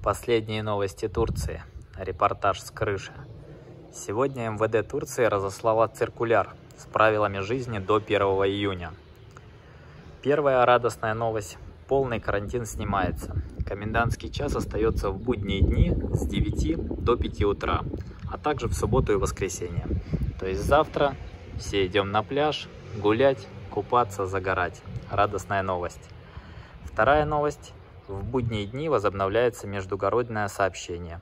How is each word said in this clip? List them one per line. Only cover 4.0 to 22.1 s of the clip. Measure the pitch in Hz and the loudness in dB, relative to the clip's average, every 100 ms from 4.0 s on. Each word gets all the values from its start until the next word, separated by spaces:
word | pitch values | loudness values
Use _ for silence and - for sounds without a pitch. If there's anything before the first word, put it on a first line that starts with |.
| - 104 139 135 113 | -6 0 0 0 -4
М | 107 | 0
В | 110 | 2
Д | 113 | 2
Турции | 101 139 156 - 113 | 0 -4 -6 2 2
разослала | 101 98 95 113 110 110 | 4 0 -2 2 4 2
циркуляр | - 110 - 117 110 92 - - - | 2 -4 -2 2 4 2 -4 -20 -20
с | - | -6
правилами | - 110 107 104 98 | 4 6 6 2 0
жизни | 98 127 123 110 | -2 -2 -2 -6
до | 92 107 | 2 2
первого | 101 101 98 95 98 | 4 4 4 4 2
июня. | 101 101 92 85 78 - - - - - - - - - - - - | 2 -2 -2 -8 -12 -20 -20 -20 -20 -20 -20 -20 -20 -20 -20 -18 -8
Первая | 127 147 143 131 123 | 0 2 4 6 8
радостная | 123 117 - 113 | 6 4 -2 -2
новость. | 110 117 110 101 - - - - | 0 0 -2 -4 -12 -16 -18 0
Полный | 139 131 113 | 0 2 -2
карантин | - 101 101 120 113 | -2 -2 -2 -4 -4
снимается. | - 107 98 90 82 - - - - - | -6 -2 0 0 -2 -4 -6 -6 -6 -6
Комендантский | 101 104 110 117 107 - | -4 -2 0 2 0 -4
час | - 143 120 | -4 -2 -2
остается | 101 101 110 104 104 | -2 2 2 2 0
в | 92 | -2
будние | 113 120 98 98 | -2 -2 0 2
дни | 92 - - - - | 4 6 6 4 0
с | - - | 0 0
девяти | - 156 - 156 165 | 0 0 0 0 0
до | - - - - | -2 -2 2 2
пяти | 120 - 104 | 0 0 0
утра, | 98 - 85 - - - - - | 0 0 -2 -2 -8 -10 -10 -10
а | - | -4
также | 151 151 113 | -2 -2 -2
в | |
субботу | - 110 123 - | 0 2 4 4
и | 101 | 2
воскресенье. | 95 - 98 - 87 87 - 85 - - - - | 0 -2 -6 -4 -4 -4 -2 -4 -2 -4 -4 -4
То | 95 | -4
есть | 135 | -2
завтра | 156 143 151 - 143 135 - - - - | 4 4 4 2 0 0 -12 -14 -12 -10
все | - 101 92 | -4 0 2
идем | 98 98 | 2 2